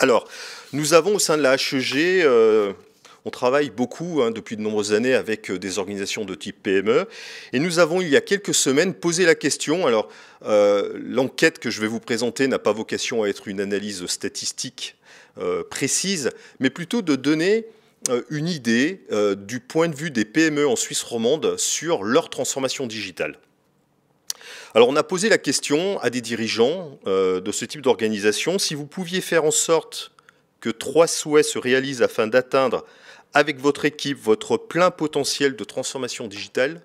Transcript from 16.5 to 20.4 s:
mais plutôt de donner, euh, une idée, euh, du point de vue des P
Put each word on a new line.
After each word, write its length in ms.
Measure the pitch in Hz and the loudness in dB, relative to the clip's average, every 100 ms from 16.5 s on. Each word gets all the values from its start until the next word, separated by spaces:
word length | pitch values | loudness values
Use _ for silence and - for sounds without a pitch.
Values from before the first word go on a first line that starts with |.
| - | -4
mais 100 | 131 | -2
plutôt 320 | - 170 240 | -2 -4 -4
de 140 | 180 135 | 0 0
donner, 500 | 131 156 175 220 220 - _ _ - | 0 0 2 0 -2 -14 _ _ -2
euh, 120 | 123 - | -2 -2
une 180 | 151 160 | -4 -4
idée, 540 | 170 117 117 143 190 - | -4 0 2 2 -2 -4
euh, 220 | 110 104 | 0 0
du 260 | 98 98 123 | 0 -4 -12
point 280 | - 160 170 | -4 0 0
de 80 | 139 | -2
vue 160 | 165 | -4
des 140 | 123 104 | -2 -2
P 220 | 156 | 2